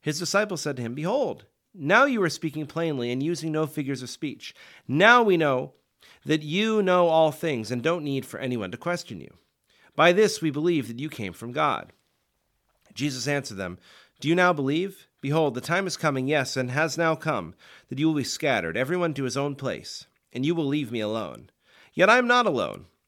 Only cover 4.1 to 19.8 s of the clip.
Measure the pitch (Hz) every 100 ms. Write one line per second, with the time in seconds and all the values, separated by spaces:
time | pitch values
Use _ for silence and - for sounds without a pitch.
4.1 | - 151 - - - - - - 139 208
5.1 | 247 226 175 151 131 143 _ _ _ _
6.1 | _ - 156 151 185 220 214 190 180 175
7.1 | 160 160 147 170 131 107 123 139 175 147
8.1 | 135 135 - 131 123 95 - 170 175 -
9.1 | 95 - - _ _ _ _ _ - 165
10.1 | 180 214 214 160 143 165 165 113 117 147
11.1 | - 98 85 117 127 151 101 50 _ _
12.1 | _ _ _ _ _ _ _ _ - 143
13.1 | 131 120 143 - 101 92 90 _ - _
14.1 | _ 143 175 180 160 135 151 190 185 _
15.1 | _ 135 156 151 120 123 170 190 - 160
16.1 | 135 131 151 127 135 127 131 160 156 165
17.1 | 160 160 127 82 - - - _ 131 160
18.1 | 151 120 - 151 117 82 85 131 180 170
19.1 | 135 131 131 143 131 135 76